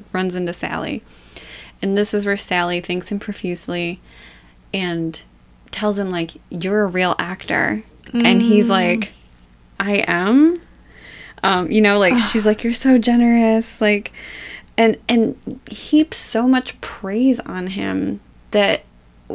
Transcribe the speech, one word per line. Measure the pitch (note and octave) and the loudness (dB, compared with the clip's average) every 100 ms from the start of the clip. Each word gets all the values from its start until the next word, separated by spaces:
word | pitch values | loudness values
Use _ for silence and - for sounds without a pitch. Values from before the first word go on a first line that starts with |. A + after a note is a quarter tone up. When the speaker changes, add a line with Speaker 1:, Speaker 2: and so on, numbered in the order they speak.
| - | -8
Speaker 1:
runs | F#3+ F#3 F3+ | -6 -4 -4
into | F3 | -6
Sally. | F3+ - D#3+ - G#3+ - - - - - - - - | -6 -6 -6 -6 -10 -12 -20 -20 -20 -20 -20 -20 -8
And | G3 G3+ | -2 0
this | G#3 | 0
is | G#3 | -2
where | G3+ G3+ | -2 -4
Sally | - F3+ F3 F3 | -4 -2 -2 -4
thanks | F3 F3+ - | -4 -6 -6
him | G3+ | -8
profusely | - G3+ F3+ F3 - F3 E3+ F3+ - - - - - _ _ | -8 -8 -8 -8 -6 -6 -6 -8 -16 -20 -20 -20 -20 _ _
and | F#3+ F3+ E3+ E3 D#3+ - _ _ _ _ | -6 -4 -4 -6 -8 -18 _ _ _ _
tells | - G#3 G3 | -6 -4 -2
him, | F#3+ | -4
like, | F3+ E3 - - | -4 -6 -10 -14
"You're | F3 F#3 G#3+ | -8 -2 0
a | G3+ | 0
real | F#3 F3+ - | 0 -2 -2
actor." | F3 F#3 - - - G#3+ - - - | -6 -8 -4 -2 -2 -4 -8 -20 -6
And | A#3+ A#3 F#3+ | 0 4 4
he's | A3+ G#3 G#3 | 6 4 4
Speaker 2:
Mm. | |
Speaker 1:
like, | F#3+ F3+ - - - - _ _ _ _ - | 2 0 -2 -4 -14 -20 _ _ _ _ -6
"I | G3 G3+ - | -2 -2 0
am." | F3 F#3+ C4 D#4 F4 - - - - - - - - | 0 4 6 4 2 -8 -20 -20 -20 -20 -20 -20 -4
Um, | G3 F#3 F3 | 0 0 2
you | G#3+ | 4
know, | G#3 G3+ | 4 4
like, | F#3+ | 4
Speaker 2:
Ugh. | A#3+ G#3+ | 2 0
Speaker 1:
she's | A3+ G#3 | 0 2
like, | A3 | 0
"You're | A#3 | -2
so | A#3 C4+ B3+ | 0 4 4
generous," | A3 A#3+ A#3+ A#3 A3+ A3 A3+ - | 6 4 6 6 4 2 0 0
like, | G#3 G#3 - - - - - - - - | 2 0 -2 -16 -18 -18 -18 -18 -8 2
and, | A3+ G#3+ - | 2 2 0
and | A#3 A3 - - - - | 2 0 -2 -12 -14 -14
heaps | G#3 - D4+ D#4 - | -16 0 2 2 -4
so | - B3 B3 | -4 0 2
much | B3+ B3+ - | 2 0 -10
praise | - - F#3+ G#3+ C4 A#3 | -14 -12 -6 0 2 2
on | - F#3 F#3 | -4 -8 -6
him | G3 G3 - G3 G3+ - _ - | -6 -4 -2 -4 -6 -12 _ -4
that | G#3 G3 - - _ _ _ - | 0 2 0 -4 _ _ _ -16